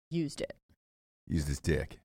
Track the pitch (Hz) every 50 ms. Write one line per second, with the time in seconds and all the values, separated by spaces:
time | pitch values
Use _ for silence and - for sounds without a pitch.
0 | _ - 160 170 156 143 - - - - - _ _ _ _ _ _ _ _ _
1 | _ _ _ _ _ - 87 82 71 73 69 - - 85 78 65 - - - -
2 | _